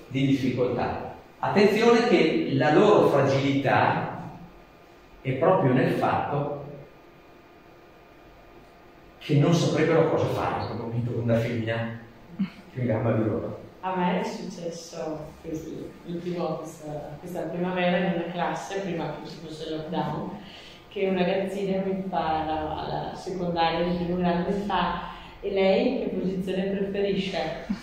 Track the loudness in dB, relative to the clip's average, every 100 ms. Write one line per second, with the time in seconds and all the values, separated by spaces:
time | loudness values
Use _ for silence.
0 | -6 0 2 4 2 2 0 0 -2 -4
1 | -8 -12 -18 -6 0 6 6 6 6 6
2 | 6 4 4 2 0 2 4 6 8 8
3 | 6 4 4 2 2 2 2 4 4 2
4 | -2 -8 -12 -14 -18 -20 -20 -20 -20 -20
5 | -20 -10 -4 2 4 6 6 4 4 2
6 | 2 2 0 -2 -2 -4 -10 -14 -18 -20
7 | -20 -20 -20 -20 -20 -20 -20 -20 -20 -20
8 | -20 -20 -20 -20 -20 -20 -20 -20 -20 -20
9 | -20 -12 0 2 4 4 2 2 4 4
10 | 4 2 0 0 -2 -2 -4 -6 -6 -4
11 | -4 -2 2 2 2 -2 -2 -2 -4 -8
12 | -14 -20 -12 -6 -6 -6 -14 -4 -2 0
13 | 2 2 0 -2 -4 -10 -14 -10 -6 0
14 | 0 0 -2 -6 -10 -10 -8 -10 -12 -8
15 | -8 -8 -10 -14 -10 -8 -8 -10 -12 -14
16 | -10 -8 -6 -4 -4 -4 -8 -14 -12 -10
17 | -10 -12 -10 -8 -6 -4 -2 0 2 2
18 | 2 -2 -2 -2 -2 -4 -6 -6 -4 -4
19 | -6 -8 -12 -14 -14 -10 -8 -8 -6 -4
20 | -4 -4 -6 -10 -14 -18 -18 -20 -12 -4
21 | 0 2 2 0 -2 -2 -2 -2 0 -2
22 | -2 -2 0 0 -2 -4 -4 -6 -6 -6
23 | -6 -8 -8 -4 -2 2 2 2 0 0
24 | 0 0 2 2 0 -2 0 0 0 -2
25 | -6 -12 -16 -10 -4 2 4 4 4 0
26 | -2 -2 -2 -2 -2 -2 0 -2 -2 0
27 | 0 0 -2 -2 -4 -4 -6 -6